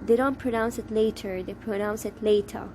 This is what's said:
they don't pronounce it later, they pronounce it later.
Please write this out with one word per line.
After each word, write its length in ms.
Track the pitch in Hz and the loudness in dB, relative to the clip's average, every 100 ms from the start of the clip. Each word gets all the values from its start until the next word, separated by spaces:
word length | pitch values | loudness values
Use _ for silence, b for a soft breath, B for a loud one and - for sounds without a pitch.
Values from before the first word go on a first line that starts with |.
they 120 | 196 233 | 4 4
don't 220 | 262 269 | 4 2
pronounce 400 | 262 226 220 233 | -2 0 0 -2
it 120 | 220 | -4
later, 520 | 220 220 214 208 185 | 2 2 0 -6 -6
they 120 | 185 | -6
pronounce 500 | 196 - 202 208 214 | -8 -4 -2 -2 -2
it 180 | 220 208 | -6 -4
later. 460 | 214 208 202 214 202 | 4 4 2 -6 -12